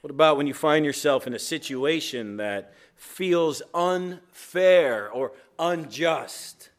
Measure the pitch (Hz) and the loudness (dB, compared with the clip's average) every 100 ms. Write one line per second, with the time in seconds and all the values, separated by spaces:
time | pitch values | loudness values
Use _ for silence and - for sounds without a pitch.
0 | 147 139 156 147 143 131 156 151 151 135 | -14 4 4 6 0 0 2 2 2 0
1 | 147 135 131 117 - 160 - 131 139 160 | 0 0 0 -8 -6 -8 -6 -4 -2 -2
2 | 151 127 107 104 104 101 98 - _ _ | -4 -8 -8 -6 -6 -6 -10 -20 _ _
3 | - - 185 170 160 139 - 175 175 180 | -20 -8 0 2 0 -2 -6 -2 0 -2
4 | 180 180 _ - - 175 185 180 147 110 | -4 -12 _ -20 -8 2 6 6 6 0
5 | 104 120 131 - _ - 165 175 151 110 | -4 -4 -6 -6 _ -4 -2 -2 -6 -2
6 | 165 156 120 - - - - | -2 0 -6 -14 -16 -20 -20